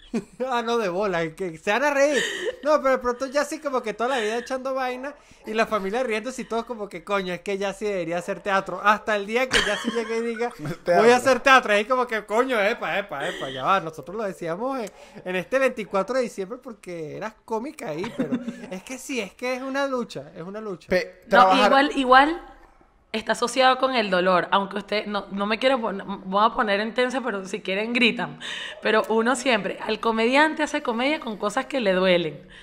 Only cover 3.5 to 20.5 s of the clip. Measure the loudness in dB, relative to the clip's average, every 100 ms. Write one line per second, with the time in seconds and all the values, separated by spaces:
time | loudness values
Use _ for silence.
3.5 | -4 -4 -4 -4 -2 -2 0 -2 -2 -4
4.5 | -6 -4 -4 -4 -6 -10 -12 _ -18 -6
5.5 | -2 0 0 -2 -2 -2 -2 -4 -8 -6
6.5 | -4 -4 -8 -10 -10 -4 -2 -2 -6 -4
7.5 | -4 -4 -4 -4 -4 -2 -4 -4 -6 -2
8.5 | 0 0 0 2 2 2 -2 0 -2 0
9.5 | 0 0 -2 -2 -4 -2 -2 -4 -4 -6
10.5 | -6 -8 -4 4 6 8 6 6 4 6
11.5 | 6 6 2 2 0 0 -4 0 0 2
12.5 | 2 2 0 -2 -2 -4 -6 -6 -6 -8
13.5 | -4 0 2 0 -8 -10 -6 -6 -6 -6
14.5 | -4 -4 -4 -8 -12 -20 -12 -6 -4 -2
15.5 | 0 0 0 -4 -2 -2 -2 -4 -6 -10
16.5 | -12 -16 -18 -14 -12 -10 -10 -10 -12 -8
17.5 | -6 -6 -10 -8 -6 -6 -6 -4 -4 -6
18.5 | -10 -10 -12 -12 -12 -8 -6 -6 -8 -6
19.5 | -6 -4 -4 -2 -2 -6 -10 -14 -14 -12